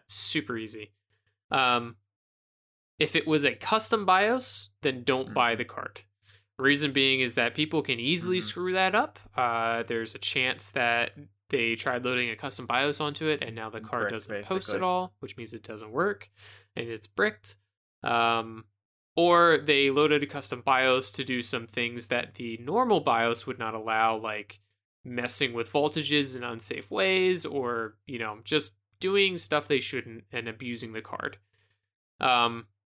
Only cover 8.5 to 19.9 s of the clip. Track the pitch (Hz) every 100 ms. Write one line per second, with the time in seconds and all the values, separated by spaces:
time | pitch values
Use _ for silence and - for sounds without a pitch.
8.5 | 170 180 185 185 208 302 - - - 123
9.5 | 113 113 117 117 117 113 - - 135 127
10.5 | - - 135 120 117 117 - 143 _ _
11.5 | 135 117 113 139 123 127 123 120 110 139
12.5 | - 120 123 143 143 151 143 156 147 123
13.5 | 113 110 110 110 123 104 113 104 104 101
14.5 | 190 - 196 185 180 185 - 127 - 113
15.5 | 117 - 107 107 123 196 196 - _ -
16.5 | - _ - 117 110 - - 208 214 -
17.5 | - _ _ _ _ 123 117 117 117 113
18.5 | 113 - _ _ _ _ - 175 170 170
19.5 | 160 151 139 139